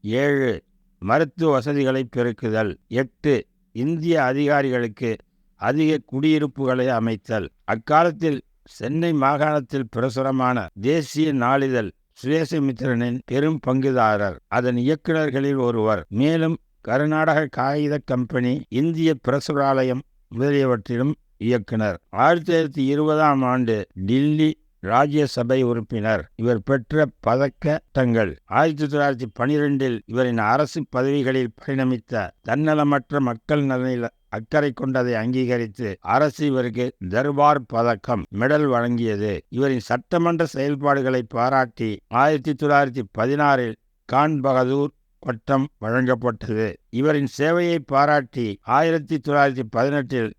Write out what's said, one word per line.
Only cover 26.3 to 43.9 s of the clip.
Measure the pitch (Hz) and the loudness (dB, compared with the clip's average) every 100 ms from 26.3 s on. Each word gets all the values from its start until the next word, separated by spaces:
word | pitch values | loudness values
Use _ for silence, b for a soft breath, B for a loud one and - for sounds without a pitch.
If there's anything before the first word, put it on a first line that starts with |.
| - | -4
இவர் | 117 117 | 0 0
பெற்ற | 113 135 113 156 147 _ | 0 -2 0 0 0 _
பதக்கங்கள்: | 107 123 139 - 156 156 _ - 127 113 101 71 _ | -2 0 0 -2 -4 -4 _ 0 2 2 0 -4 _
ஆயிரத்தி | 107 160 147 151 | 0 2 0 -2
தொள்ளாயிரத்தி | 147 143 127 120 | 0 0 -2 -8
பனிரெண்டில் | - 127 147 147 139 135 113 - | -4 -2 0 0 0 0 -4 -4
இவரின் | 117 127 117 | -2 0 0
அரசு | 107 131 147 170 139 | 2 2 0 -4 -6
பதவிகளில் | 127 135 143 131 131 123 | -2 0 0 0 0 -2
பரிணமித்த | - - 135 127 127 _ 113 92 _ | -6 -6 -2 -2 -2 _ -6 -6 _
தன்னலமற்ற | - 127 156 151 147 143 - 143 | -4 -2 2 2 2 0 0 -2
மக்கள் | 131 113 - 151 | -2 -4 -2 0
நலனில் | 139 127 127 127 117 _ _ | 0 -2 -2 -4 -6 _ _
அக்கறை | 107 110 156 143 | -12 -2 0 0
கொண்டதை | 120 135 131 123 | -2 -2 0 0
அங்கீகரித்து | 113 113 127 123 123 117 98 113 92 - | 0 -2 -2 0 -2 -4 -6 -8 -8 0
அரசு | 120 151 - 147 | 0 0 -4 -2
இவருக்கு | 131 120 110 123 - 92 | 0 -2 -2 -6 -6 -4
தர்பார் | 107 139 143 147 147 120 | -2 -2 2 4 4 0
பதக்கம், | 117 117 110 - 117 78 | 0 0 0 -2 -4 -4
மெடல் | 98 127 151 147 | -2 0 2 2
வழங்கியது. | 120 120 120 117 104 107 95 _ | 0 0 0 -2 -2 -2 -4 _
இவரின் | 117 139 127 - | -2 0 -2 -2
சட்டமன்ற | 123 - 175 170 165 165 | -6 -2 0 0 0 -2
செயல்பாடுகளை | - 139 143 143 139 131 127 113 | -2 -4 -2 0 0 0 -2 -2
பாராட்டி | 123 123 135 127 - 113 101 _ | -2 0 2 0 -4 -6 -6 _
ஆயிரத்தி | 117 143 151 156 | 2 2 2 -2
தொள்ளாயிரத்தி | 139 147 143 139 123 104 | -2 2 2 2 -4 -8
பதினாறில் | - 120 143 147 135 120 110 _ | -2 0 2 2 2 0 -6 _